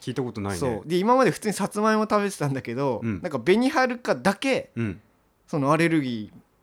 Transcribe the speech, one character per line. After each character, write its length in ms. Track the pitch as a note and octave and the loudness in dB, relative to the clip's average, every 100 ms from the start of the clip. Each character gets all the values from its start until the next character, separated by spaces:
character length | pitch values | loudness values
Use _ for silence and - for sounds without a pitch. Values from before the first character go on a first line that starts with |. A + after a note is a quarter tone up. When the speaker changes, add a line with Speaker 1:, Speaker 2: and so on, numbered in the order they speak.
Speaker 1:
聞 100 | - | -8
い 20 | B2 | -6
た 80 | |
こ 80 | B2 | -6
と 100 | A2 | -4
な 100 | G2 | -4
い 20 | |
ね。 40 | F#2 | -2
Speaker 2:
そ 240 | C3 G#2+ | -2 -4
う。 40 | C#3+ | -2
で、 100 | F3+ | 0
今 180 | G#3 B3+ | 4 4
ま 80 | |
で 60 | B3+ | 4
普 120 | - | 2
通 80 | A3 | -2
に 40 | |
さ 140 | F3+ G3 | -2 -4
つ 120 | G#3 | 0
ま 140 | A3 | 2
い 20 | G#3+ | 2
も 80 | |
食 200 | G#3+ G#3 | 2 0
べ 80 | G3+ | 0
て 60 | - | -2
た 100 | D3 | -4
ん 60 | |
だ 100 | C3+ | -2
け 100 | A#2+ | -4
ど、 260 | A#2+ C#3 A2+ | -2 -2 -2
Speaker 1:
う 40 | A2+ | -2
ん。 140 | F#2+ | -4
Speaker 2:
な 80 | F3+ | -4
ん 20 | |
か 80 | C#3 | -4
紅 300 | A#2+ G#3 C4 | 2 4 4
は 160 | C4 B3+ | 2 0
る 140 | A#3+ | 0
か 160 | - D3 | -2 0
だ 180 | D3+ | 0
け、 380 | G3 C4+ C4 - - | 0 0 -2 -4 -6
Speaker 1:
う 60 | |
ん。 200 | A2 F2+ _ _ _ _ _ | -4 -6 _ _ _ _ _
Speaker 2:
そ 140 | D#3+ | -2
の 120 | C3+ | 2
ア 60 | D#3 | 4
レ 100 | E3 | 4
ル 140 | D#3+ | 2
ギ 300 | C3 A#2 G2+ - - _ | 0 -4 -8 -14 -20 _